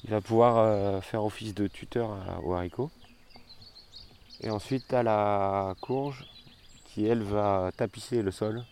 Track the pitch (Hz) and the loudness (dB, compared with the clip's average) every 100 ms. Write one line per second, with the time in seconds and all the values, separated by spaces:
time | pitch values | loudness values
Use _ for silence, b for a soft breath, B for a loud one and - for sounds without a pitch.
0 | - 107 95 113 120 113 110 104 101 98 | 0 -2 4 6 8 8 6 4 0 -2
1 | - 110 107 - 110 98 101 - - 120 | -4 -2 -2 -4 -10 -4 -4 -4 -6 -4
2 | 113 98 92 87 85 90 90 - 143 - | -4 -6 -8 -6 -2 -2 -2 -4 -8 -8
3 | - - - - - - - - - - | -20 -20 -20 -20 -20 -20 -20 -20 -20 -20
4 | - - - - 110 107 - 131 - 127 | -20 -20 -20 -10 -6 -6 -2 -4 0 0
5 | 117 107 104 101 98 98 95 92 - 131 | 2 2 4 2 2 0 -2 -6 -4 -4
6 | 143 131 - - - - - - - - | -4 -8 -16 -20 -20 -20 -20 -20 -14 -2
7 | 107 117 101 104 104 98 92 - 113 - | 0 2 0 0 2 2 0 -2 -6 -4
8 | - 120 98 - 107 113 120 | -4 0 0 -2 -4 -4 -10